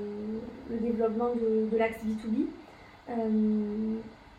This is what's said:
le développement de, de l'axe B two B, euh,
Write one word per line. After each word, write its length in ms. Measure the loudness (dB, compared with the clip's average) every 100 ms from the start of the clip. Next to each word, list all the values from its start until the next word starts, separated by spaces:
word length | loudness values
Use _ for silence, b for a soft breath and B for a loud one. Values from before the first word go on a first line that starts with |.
| -6 -6 -6 -6 -6 -10 -6
le 80 | -2
développement 500 | 0 2 2 2 0 2
de, 320 | 2 4 4
de 60 | 4
l'axe 220 | 2 0
B 60 | -4 -2
two 80 | 0
B, 60 | 0 0 -2 B B B B -6
euh, 840 | -2 2 4 4 2 0 -2 -2 -4 -6 -16 -20